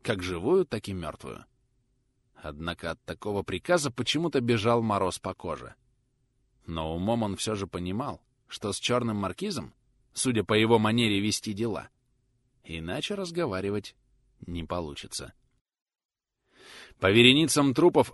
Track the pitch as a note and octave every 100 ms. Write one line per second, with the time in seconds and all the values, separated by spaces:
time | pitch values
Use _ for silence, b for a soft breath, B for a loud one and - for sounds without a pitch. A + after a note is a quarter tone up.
0 | - G2+ F2+ F2 G2+ F#3 F3+ A2+ - F#2+
1 | D2+ C#2+ C2+ G1+ - _ _ _ _ _
2 | _ _ _ _ D#2 D2 E2+ E2+ E2 E2
3 | - E2 G#2+ G2+ - F#2 - F3 C#3 -
4 | A#2+ D3+ E3+ C#3 A#2 A#2 A2 A#2 A2+ G2
5 | F#2+ - F#2+ - F2+ C#2+ A#1+ - _ _
6 | _ _ _ _ _ _ - D#2+ D#2+ E2+
7 | G2 A#2 G#2+ F#2 - G#2 F#2+ F2 F2+ G2+
8 | C#3 D#2 _ _ _ - G#2 - - B2
9 | A#2 G#2 F#2+ F#2 G#3 D#3 D#2+ - _ _
10 | _ - C3 A2+ F2+ A2 A2+ A#2 G#2+ A#2
11 | A2+ G2+ G#2 - A2 G2+ A2+ E2 - _
12 | _ _ _ _ _ _ - E2 D#2+ A#2+
13 | - G#3 F3+ E3+ D#3 F#2+ G2 G#2 - -
14 | _ _ _ _ - E2+ D#2+ F2 D#2+ C#2+
15 | - - C2+ - _ _ _ _ _ _
16 | _ _ _ _ B B B B B -
17 | F#2+ G#2+ B2 C#3 D#3 D3+ C#3 C3 E3+ D3+
18 | B2